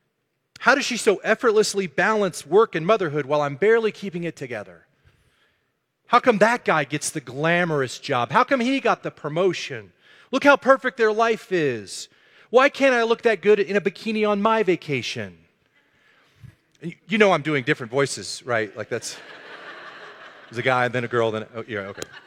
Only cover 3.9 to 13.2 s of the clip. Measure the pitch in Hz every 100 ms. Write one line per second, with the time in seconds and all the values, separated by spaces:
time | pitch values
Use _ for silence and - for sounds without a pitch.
3.9 | - 202 170 170 - 131 113 95 85 _
4.9 | _ _ _ _ _ _ _ _ _ _
5.9 | _ _ 240 262 208 214 247 - 160 147
6.9 | 147 - 160 127 127 160 175 175 147 127
7.9 | - - 127 117 180 277 269 233 269 226
8.9 | 180 156 - 151 156 190 170 - 123 98
9.9 | _ _ _ _ 269 285 277 240 269 254
10.9 | - 220 214 226 226 - 185 143 117 95
11.9 | - - _ _ _ _ 240 277 - 269
12.9 | 240 226 226